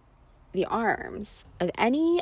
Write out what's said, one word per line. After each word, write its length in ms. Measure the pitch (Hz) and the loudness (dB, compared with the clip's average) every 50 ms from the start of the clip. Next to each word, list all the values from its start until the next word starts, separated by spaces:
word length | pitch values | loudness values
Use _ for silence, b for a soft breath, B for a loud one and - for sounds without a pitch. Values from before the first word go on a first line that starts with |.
| _ _ - _ - - - - - - - | _ _ -20 _ -20 -20 -20 -20 -20 -6 -2
the 140 | 185 180 | -2 -2
arms 800 | - - 220 233 208 - - - - - - 208 - - - - - - - | 0 0 0 2 2 0 0 -4 -8 -10 -8 -6 -6 -6 -6 -8 -12 -6 -4
of 120 | 175 175 - - | -4 -2 0 0
any 420 | 202 233 262 302 320 330 339 349 | 2 2 2 4 4 2 2 2